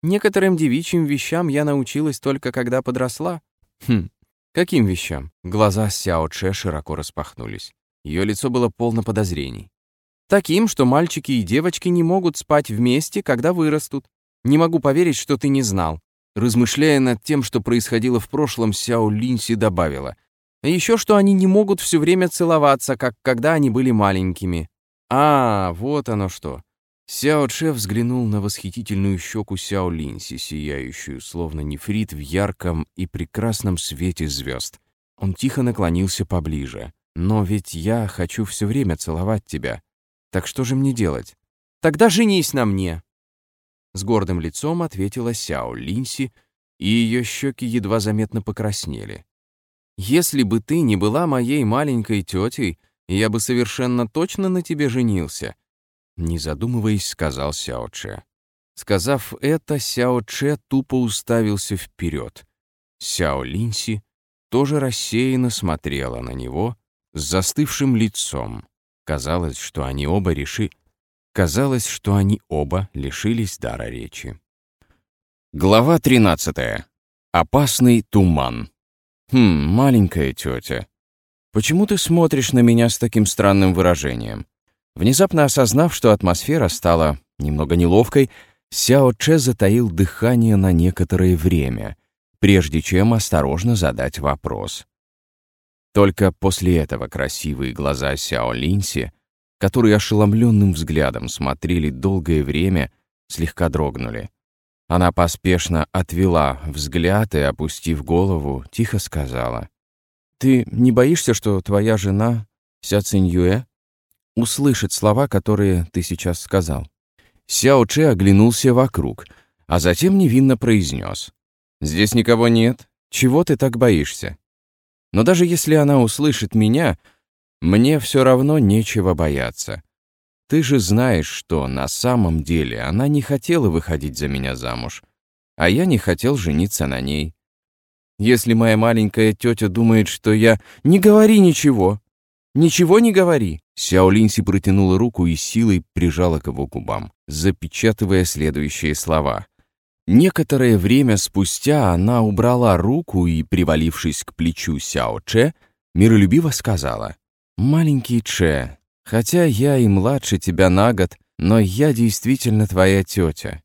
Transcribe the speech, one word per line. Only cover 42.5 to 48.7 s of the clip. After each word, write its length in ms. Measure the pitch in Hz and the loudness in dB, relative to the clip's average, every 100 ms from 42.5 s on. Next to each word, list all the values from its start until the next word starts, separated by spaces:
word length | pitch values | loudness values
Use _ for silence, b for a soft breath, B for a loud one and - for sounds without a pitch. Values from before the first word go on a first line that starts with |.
на 120 | 143 | -2
мне!» 380 | 113 98 92 82 _ _ _ _ _ _ _ _ _ | -2 -2 -4 -6 _ _ _ _ _ _ _ _ _
С 120 | 95 | -12
гордым 340 | 95 113 95 90 | -2 -2 0 -4
лицом 440 | 82 - 147 170 | -4 -6 -4 -4
ответила 520 | 165 95 98 113 117 | -4 -6 -6 -4 -6
Сяо 400 | 117 - 71 60 | -6 -6 -6 -6
Линси, 580 | 60 64 104 131 - 131 _ _ _ _ _ | -10 -8 -6 -6 -6 -8 _ _ _ _ _
и 80 | 98 | 0
ее 380 | 113 113 120 | 2 2 -2
щеки 400 | 117 - 139 127 | -4 -6 -8 -6
едва 340 | 123 117 98 113 | -4 -4 -2 -2
заметно 420 | 104 107 110 117 | -2 -2 -2 -6
покраснели. 840 | 98 101 107 | -8 -6 -6